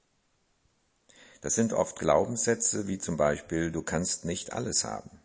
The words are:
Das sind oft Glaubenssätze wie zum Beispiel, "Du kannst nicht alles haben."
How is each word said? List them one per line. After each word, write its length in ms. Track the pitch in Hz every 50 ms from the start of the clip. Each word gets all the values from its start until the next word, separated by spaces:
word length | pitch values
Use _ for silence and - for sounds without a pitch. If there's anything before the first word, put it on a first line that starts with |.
| _ _ _ _ _ _ _ _ _ _ _ _ _ _ _ _ _ _ _ _ _ _ - - - - - -
Das 140 | - 73 -
sind 180 | - 117 110 -
oft 260 | - 90 - - -
Glaubenssätze 880 | - 78 76 76 95 113 120 117 - 117 117 110 - - - 107 104
wie 100 | 95 95
zum 200 | 95 - - 85
Beispiel, 540 | 76 76 73 73 - - - 85 82 85 82
"Du 120 | 80 82 78
kannst 400 | - 87 80 90 92 - - -
nicht 300 | 80 90 92 - - -
alles 320 | - 123 117 - - -
haben." 340 | 55 53 52 - - - -